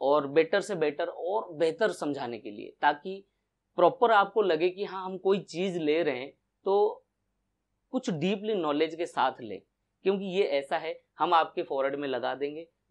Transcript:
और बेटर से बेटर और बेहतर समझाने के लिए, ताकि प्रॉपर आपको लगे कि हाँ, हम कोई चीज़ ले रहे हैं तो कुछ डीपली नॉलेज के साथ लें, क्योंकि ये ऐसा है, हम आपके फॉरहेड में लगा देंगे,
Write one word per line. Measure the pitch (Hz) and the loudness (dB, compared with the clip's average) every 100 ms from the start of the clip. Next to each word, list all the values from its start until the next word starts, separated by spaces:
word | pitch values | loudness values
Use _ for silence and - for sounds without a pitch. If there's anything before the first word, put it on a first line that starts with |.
और | 135 147 143 | 2 2 4
बेटर | 147 160 202 | 4 4 2
से | 190 | 0
बेटर | 185 151 143 170 | -2 -2 -2 -6
और | - 170 214 220 | -6 -4 -4 -4
बेहतर | 151 160 160 214 | -2 0 2 0
समझाने | 175 151 135 123 117 | 0 -4 -4 -6 -8
के | 110 | -10
लिए, | 104 98 - | -12 -14 -2
ताकि | 147 147 190 196 - _ _ _ _ - | 0 0 -4 -14 -16 _ _ _ _ 2
प्रॉपर | 175 170 233 | 4 6 4
आपको | 214 196 226 | 6 4 2
लगे | 202 160 180 | 2 4 0
कि | 180 | -2
हाँ, | 190 185 | -8 -8
हम | 185 185 | -8 -2
कोई | 190 196 | 0 0
चीज़ | - 160 196 175 | 0 -4 -4 -2
ले | 151 156 | 0 2
रहे | 156 123 | 0 -2
हैं | 139 - _ _ | -8 -16 _ _
तो | 196 202 208 - _ _ _ _ _ _ _ _ _ | 0 2 2 0 _ _ _ _ _ _ _ _ _
कुछ | 262 247 | -6 -4
डीपली | 160 180 208 214 | -2 0 -2 -2
नॉलेज | 208 156 147 160 | -2 0 0 0
के | 160 165 | -2 -4
साथ | - 131 127 | 0 0 -2
लें, | 113 95 - _ _ _ | -10 -14 -16 _ _ _
क्योंकि | 185 196 | -2 -2
ये | 196 180 | 0 0
ऐसा | 190 139 139 165 | 2 0 0 -4
है, | 160 170 _ - | -4 -10 _ -2
हम | 160 | 2
आपके | 170 151 - | 4 2 -2
फॉरहेड | 165 135 135 139 | -4 0 -2 -2
में | 143 | -4
लगा | 123 127 | -2 -4
देंगे, | 131 143 151 165 _ - | -4 -6 -8 -16 _ -10